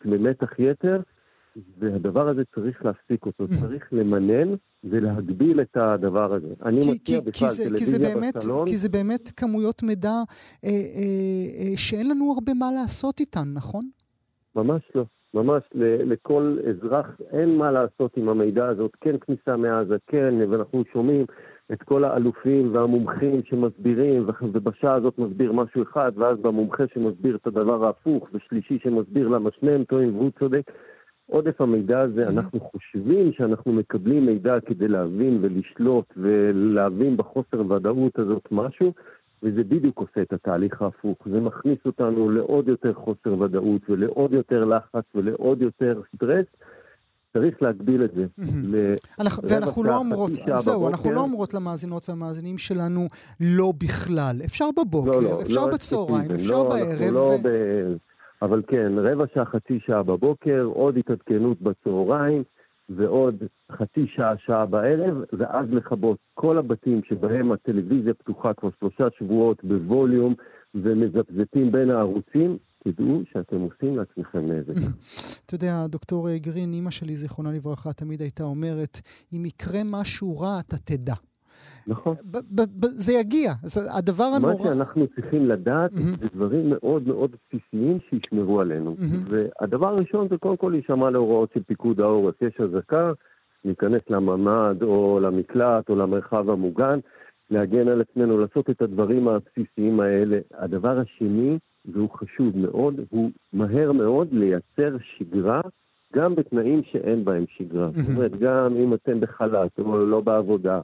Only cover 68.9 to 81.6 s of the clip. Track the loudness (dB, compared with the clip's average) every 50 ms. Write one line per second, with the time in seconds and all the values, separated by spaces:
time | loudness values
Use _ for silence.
68.9 | -2 0 -2 -2 -2 -4 -4 0 2 2 4 4 2 0 -2 -2 -2 -2 0 0
69.9 | 2 2 4 4 4 4 4 2 0 -2 -6 -18 -20 -20 _ _ -8 -4 -2 0
70.9 | 2 2 2 0 2 0 -2 -2 -2 -4 -4 -2 0 0 2 2 2 2 2 2
71.9 | 2 2 2 0 0 -4 -4 _ 0 2 2 2 0 -4 _ _ _ _ -6 -6
72.9 | -4 -2 0 0 0 0 -2 -4 -6 -8 -6 -4 -4 -4 -4 -4 -6 -4 -4 -2
73.9 | -2 -2 -4 -6 -8 -10 -10 -6 -6 -4 -4 -2 -2 -4 -4 -4 -4 -4 -4 -4
74.9 | -6 -8 -12 -16 -12 -10 -10 -10 -12 -16 _ -12 -10 -6 -4 -4 -4 -4 -6 -6
75.9 | -8 -10 -10 -6 -6 -6 -4 -4 -6 -6 -6 -8 -8 -8 -6 -6 -6 -6 -6 -8
76.9 | -8 -10 -10 -10 -10 -10 -10 -12 -10 -8 -8 -6 -6 -6 -6 -8 -10 -8 -8 -10
77.9 | -10 -10 -10 -10 -10 -8 -8 -10 -8 -8 -8 -6 -6 -6 -6 -6 -6 -6 -6 -8
78.9 | -10 -14 -20 _ -20 -20 _ -14 -10 -10 -8 -10 -10 -10 -10 -8 -6 -6 -4 -4
79.9 | -4 -6 -6 -6 -6 -6 -6 -6 -6 -6 -6 -6 -6 -6 -8 -8 -10 -10 -6 -6
80.9 | -6 -6 -4 -6 -8 -8 _ _ _ _ _ _ _ -20